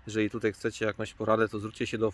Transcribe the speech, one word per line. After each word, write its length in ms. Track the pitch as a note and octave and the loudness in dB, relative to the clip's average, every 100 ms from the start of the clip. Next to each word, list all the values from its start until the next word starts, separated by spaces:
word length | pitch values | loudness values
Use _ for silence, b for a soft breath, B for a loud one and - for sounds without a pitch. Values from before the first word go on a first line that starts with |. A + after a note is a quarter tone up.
| - | -6
Jeżeli 240 | A2 G#2+ | 0 0
tutaj 220 | A#2 A2 | 2 -2
chcecie 340 | G2 A2+ - A2 | 0 -4 -2 -4
jakąś 280 | G2+ G#2+ | -2 -6
poradę, 340 | - A2 A2 A2 | -4 2 4 4
to 100 | G#2+ | 0
zwróćcie 280 | G#2+ - A#2+ | -8 -4 -4
się 120 | A2+ | 0
do, 140 | A2 | 0